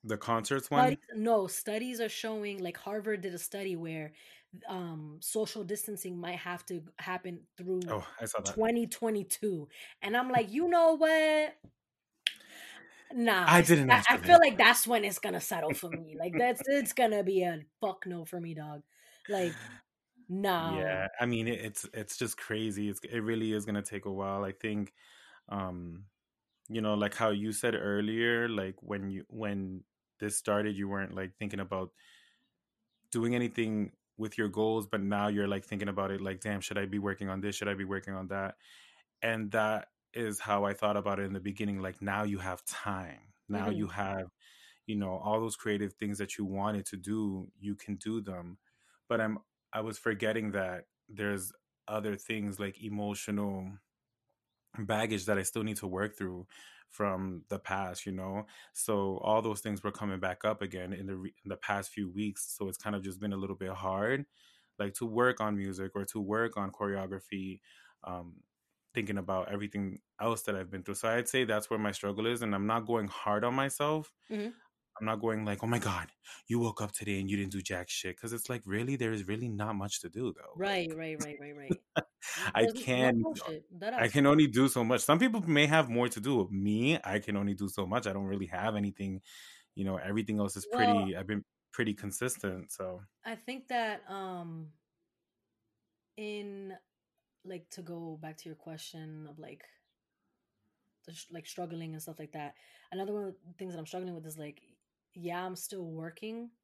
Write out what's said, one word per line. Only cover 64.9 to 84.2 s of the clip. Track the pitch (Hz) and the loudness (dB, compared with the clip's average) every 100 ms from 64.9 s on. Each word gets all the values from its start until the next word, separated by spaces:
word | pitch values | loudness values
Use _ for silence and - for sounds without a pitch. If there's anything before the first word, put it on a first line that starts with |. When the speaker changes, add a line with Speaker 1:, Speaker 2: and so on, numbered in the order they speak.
| - | -4
Speaker 1:
to | 120 | -2
work | 110 123 123 | 4 4 4
on | 107 104 | 0 0
music | 98 92 95 101 | -2 -4 -6 -6
or | 98 | -6
to | 110 | -4
work | 98 107 117 107 | -2 0 0 -2
on | 98 | -6
choreography, | - 101 98 95 95 - 98 95 92 _ - - _ | -4 -4 -2 -4 -8 -8 -8 -8 -10 _ -20 -20 _
um, | - 90 87 85 _ _ _ _ _ | -10 -10 -10 -18 _ _ _ _ _
thinking | - 101 101 | -4 -2 -4
about | 92 95 90 | 0 -2 -2
everything | 101 104 101 98 - _ - | -6 -6 -4 -6 -6 _ -4
else | 110 113 | -2 0
that | - 98 | -2 -4
I've | 92 | -6
been | 98 | -8
through. | 90 98 | -8 -2
So | 113 | 0
I'd | 117 120 | 0 0
say | 131 | 0
that's | 120 107 104 | 2 0 0
where | 110 | 0
my | 107 | 0
struggle | 95 101 101 113 | 0 -4 0 0
is. | 120 | 0
And | 113 | 0
I'm | 98 104 | 0 2
not | 113 110 | 0 2
going | 117 101 | 0 0
hard | - 107 104 | -4 0 2
on | 120 | 2
myself. | 131 135 - 147 156 151 _ _ | 2 0 0 0 0 -4 _ _
Speaker 2:
Mm-hmm. | 214 208 233 _ _ _ - | -6 -6 -10 _ _ _ -6
Speaker 1:
I'm | 110 | -2
not | 110 | 0
going | 113 110 104 | 0 0 -2
like, | 98 | -2
"Oh | 113 | 0
my | 117 | 0
God, | 104 87 85 _ - - - | 0 -2 -6 _ -20 -20 -2
you | 117 | 0
woke | 117 - | 0 -2
up | 104 | -6
today | - 104 98 | -4 -4 -2
and | 98 | 0
you | 101 | 0
didn't | 98 | -2
do | 98 | -4
jack | 90 90 90 | -4 -6 -4
shit." | - 92 90 | -6 -6 -8
'Cause | 117 | -8
it's | 117 - | -6 -4
like, | 123 95 | -6 -2
really, | 104 123 139 | -2 0 0
there | 113 | 0
is | 110 95 | -2 -2
really | 110 120 | -4 -2
not | 104 107 101 | -2 -2 -2
much | 101 - | -4 -6
to | 87 | -8
do | 98 123 | -4 -4
though. | - - 165 | -6 -14 -6
Speaker 2:
Right, | 196 190 165 | -2 -2 -2
Speaker 1:
Like, | |
Speaker 2:
right, | 160 160 156 | -6 -8 -8
right, | 147 143 | -8 -10
right, | 143 147 | -14 -14
right. | 139 - _ 160 | -4 -4 _ -6
Speaker 1:
<laughs> | - _ - - - | -6 _ -10 -4 0
I | 113 113 | 4 4
Speaker 2:
There's | 233 | 2
n-, | 135 | 0
no | 127 127 | 4 6
Speaker 1:
can, | 117 | 4
Speaker 2:
bullshit. | 320 - - - - - | 2 -2 -8 -10 -12 -8
That | - - | -4 2
Speaker 1:
I | 117 | 4
Speaker 2:
ass. | |
Speaker 1:
can | 143 | 6